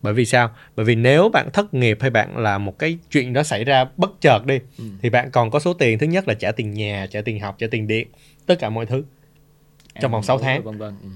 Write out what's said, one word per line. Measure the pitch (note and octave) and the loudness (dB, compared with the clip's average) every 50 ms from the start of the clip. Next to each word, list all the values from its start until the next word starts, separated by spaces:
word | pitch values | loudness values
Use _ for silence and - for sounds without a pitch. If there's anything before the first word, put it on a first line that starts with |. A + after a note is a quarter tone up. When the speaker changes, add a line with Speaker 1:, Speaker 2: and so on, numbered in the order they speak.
Speaker 1:
Bởi | - G#2 G#2 | -2 -2 0
vì | A#2 B2 | 0 0
sao? | A2 - B2 A#2+ A2+ - - - - _ | 2 4 2 2 2 -2 -10 -20 -14 _
Bởi | - A2+ | -2 2
vì | A2 A#2+ | 2 2
nếu | A2+ A#2 B2 C3+ D3+ F#3 A3 | 4 6 6 6 6 6 4
bạn | G#3+ D3 - - - | 4 0 -2 0 -2
thất | - G3+ G#3 - | -2 -2 0 0
nghiệp | C3 B2 A#2 G#2+ - | 0 2 2 2 2
hay | - C3 | 0 0
bạn | A#2 A2+ G#2+ F2 - A#2 | 2 2 0 0 -2 -4
làm | A2+ G#2+ G2+ G2+ G2+ | -2 -2 0 -2 -4
một | G2 F#2+ _ | -6 -6 _
cái | C#3+ D#3+ E3 E3+ - _ | -4 -4 -4 -6 -12 _
chuyện | - D3 B2+ B2+ B2 | 0 0 0 2 0
đó | C3 D3+ | -2 0
xảy | D3+ - G2+ A2+ | 0 -2 -4 0
ra | C3 C#3 C3 C3 C3 - - | 2 4 4 4 2 0 -2
bất | F3+ G3 G3 _ | -2 -2 -2 _
chợt | - E3 B2+ G#2 G#2+ | 4 4 4 4 2
đi, | C3+ C3+ C3 - - _ - | 0 -2 -2 -4 -8 _ -16
Speaker 2:
Ừ. | A#2 A2 G2 F#2+ | -16 -16 -14 -4
Speaker 1:
thì | - A#2+ | -4 0
bạn | A2 B2 B2+ C3+ | 2 2 0 2
còn | - B2+ A#2+ A2 | 0 0 0 2
có | A2+ D3 | 0 0
số | D3 F3+ F3 | 0 0 0
tiền, | E3+ D3 A#2+ A2+ A2 | 2 2 2 2 2
thứ | D3 D#3 | 0 0
nhất | E3+ F#3+ F#3+ - | 0 -2 0 -2
là | A2 | -4
trả | G#2 - F#2 | -2 -2 -4
tiền | A2+ - A2+ G#2+ G#2 | -4 -4 -4 -6 -6
nhà, | G#2+ G#2+ G#2 G#2 G2 G2 F#2+ | -6 -6 -6 -4 -6 -8 -6
trả | - G#2+ | -8 -6
tiền | G#2 A#2 A2 G#2 | -6 -6 -6 -6
học, | G2+ G2+ G2 - | -6 -8 -8 -6
trả | A#2 A2 | -6 -4
tiền | - A2+ G#2+ G#2+ | -4 -4 -2 -2
điện, | G#2+ A2+ A2+ - _ _ _ _ _ _ _ | -2 -2 -2 -6 _ _ _ _ _ _ _
tất | - F3+ E3+ | 0 0 0
cả | - G#2+ | 0 -4
mọi | A2 A2+ A#2 | -4 -4 -4
thứ | A2 B2 C3+ D3 C#3 _ _ _ _ _ _ _ _ _ _ _ _ _ _ _ _ _ - | -4 -4 -4 -4 -6 _ _ _ _ _ _ _ _ _ _ _ _ _ _ _ _ _ -6
trong | - C3 | -4 -2
Speaker 2:
Ăn | |
Speaker 1:
vòng | A2+ A2 G#2 | -2 -2 0
sáu | G2 B2+ C3 | 0 0 0
Speaker 2:
uống | A2 | 0
Speaker 1:
tháng. | C3+ C3 C3+ A2 | -2 -2 -2 -4
Speaker 2:
vân | A2 G#2+ G#2+ | -8 -10 -10
vân. | G#2+ G#2 G2+ G2 G2 | -12 -12 -12 -14 -16
Ừ. | G2 F#2+ | -18 -18